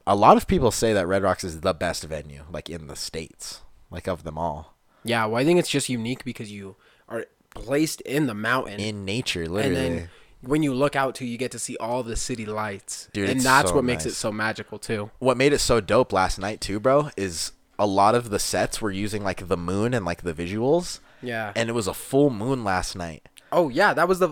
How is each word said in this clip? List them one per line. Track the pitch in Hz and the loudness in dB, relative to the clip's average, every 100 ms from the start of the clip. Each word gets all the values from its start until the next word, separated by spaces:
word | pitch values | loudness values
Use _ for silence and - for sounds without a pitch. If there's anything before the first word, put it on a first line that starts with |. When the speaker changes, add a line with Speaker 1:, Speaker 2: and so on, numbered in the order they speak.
| - | 0
Speaker 1:
a | 101 | 6
lot | 113 220 | 10 8
of | - | 6
people | 190 120 | 2 2
say | - 113 | 2 2
that | 101 87 | 2 2
Red | 98 | 2
Rocks | 95 92 | 2 0
is | 95 80 | -4 -4
the | 92 | -2
best | 82 90 80 78 | 0 -2 -4 -6
venue, | 76 73 71 73 | -10 -10 -16 -12
like, | 80 76 | -12 -10
in | 82 73 | -12 -12
the | 71 | -12
States, | - 80 80 - - - - - - | -10 -10 -12 -14 -16 -16 -18 -20 -14
like, | 87 95 | -10 -6
of | 85 | -6
them | 82 78 | -6 -6
all. | 82 76 78 _ _ _ | -6 -6 -12 _ _ _
Speaker 2:
Yeah, | 113 117 110 | -4 0 0
well, | 113 | 2
I | 147 | 4
think | 175 | 4
it's | 165 | 2
just | 143 - | 0 -2
unique | 123 113 127 | -4 -4 -6
because | - - 107 | -8 -10 -10
you | 101 98 95 _ _ - | -12 -14 -16 _ _ -12
are | 120 - _ _ | -10 -10 _ _
placed | - 110 143 156 - | -14 -4 0 0 -2
in | - 139 139 | -4 0 0
the | |
mountain. | 104 113 131 113 101 | -2 0 0 -2 -6
Speaker 1:
In | 107 104 95 | -6 -4 -4
nature, | 110 - 87 | -2 -2 -4
Speaker 2:
And | 82 | -2
Speaker 1:
literally. | 95 135 87 | -2 0 0
Speaker 2:
then | 85 85 85 - - - | -2 -4 -6 -14 -20 -14
when | 127 151 | -2 0
you | 151 | 2
look | 127 139 139 | 2 0 2
out | 135 - | -2 -2
too, | 123 | -6
you | 117 | -6
get | 127 | -6
to | 117 | -6
see | - 120 | -8 -6
all | 113 123 | -4 -4
the | 117 107 | -4 -4
city | - 120 107 | -4 -6 -6
lights. | 107 107 98 - - - | -6 -6 -8 -12 -14 -10
Speaker 1:
Dude, | 104 98 | -4 0
Speaker 2:
And | 131 | 2
Speaker 1:
it's | |
Speaker 2:
that's | 127 135 180 | 4 4 6
Speaker 1:
so | 147 | 2
Speaker 2:
what | |
makes | 123 120 117 | 2 0 -4
it | |
Speaker 1:
nice. | - | -4
Speaker 2:
so | 113 | -4
magical | 107 110 110 - 107 | -2 -2 -4 -8 -12
too. | - 110 104 - | -6 -6 -6 -2
Speaker 1:
What | 127 123 | 0 4
made | 139 | 4
it | 131 | 4
so | - 117 | 4 2
dope | 90 107 123 | 4 4 4
last | 95 92 - | 4 2 0
night | 98 107 | -6 -6
too, | - 101 | -4 0
bro, | 127 139 147 - | 4 4 2 -2
is | 98 80 - - _ - | -4 -4 -8 -10 _ -2
a | 104 | 2
lot | 95 101 120 | 6 6 6
of | 117 | 2
the | 101 | -2
sets | - 92 117 - | 0 0 0 -2
were | 107 | -4
using, | 95 104 104 | -2 -4 -4
like, | 98 90 87 | -4 -4 -2
the | 90 | -2
moon | 85 95 117 | 0 0 0
and, | 123 87 | 0 -2
like, | 87 | -4
the | 87 | -4
visuals. | 78 87 104 127 170 180 - - _ | -6 -4 -2 2 2 0 -8 -16 _
Speaker 2:
Yeah. | 123 113 104 107 | -8 -6 -4 -2
Speaker 1:
And | 113 | -2
it | |
was | 117 95 | 0 -2
a | |
full | - - 135 147 | -4 0 4 4
moon | 110 117 135 | 2 -2 -2
last | 104 92 85 98 | 0 -2 -2 -6
night. | 85 76 - _ _ | -10 -10 -18 _ _
Speaker 2:
Oh, | 165 156 | 2 2
yeah, | 127 196 | 4 2
that | 139 175 | 4 2
was | 185 | 2
the, | 180 | 0